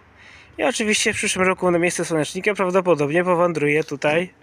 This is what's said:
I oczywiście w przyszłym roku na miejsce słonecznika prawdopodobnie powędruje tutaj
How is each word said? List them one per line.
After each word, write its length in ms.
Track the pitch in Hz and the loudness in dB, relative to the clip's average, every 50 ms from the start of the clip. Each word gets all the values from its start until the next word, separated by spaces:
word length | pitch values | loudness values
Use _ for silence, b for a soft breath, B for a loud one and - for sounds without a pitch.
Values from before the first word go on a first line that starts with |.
| - - - B B B B B B B B | -20 -20 -20 B B B B B B B B
I 60 | - 311 | -2 -2
oczywiście 500 | 277 240 - 220 214 208 - - 220 208 | -2 0 0 0 0 0 0 0 -2 -2
w 20 | |
przyszłym 320 | - 220 196 - 185 185 | -2 -4 -4 -2 0 0
roku 240 | 190 180 - 185 180 | 0 0 0 0 0
na 80 | 170 165 | 2 2
miejsce 260 | 175 175 - - 170 | 0 0 -2 -2 -4
słonecznika 480 | 160 165 156 143 - - 190 - 214 202 | -2 -2 -2 -2 -4 -4 -4 -2 -2 0
prawdopodobnie 720 | 208 190 180 180 190 180 180 165 143 151 139 151 180 175 | 0 0 0 0 2 2 2 2 2 2 0 0 0 2
powędruje 600 | 185 175 165 175 175 165 151 147 147 147 156 156 | 2 2 2 2 2 2 0 0 0 0 0 -2
tutaj 500 | - 147 135 - 151 151 170 185 180 - _ | -4 -6 -2 0 0 0 0 -2 -4 -10 _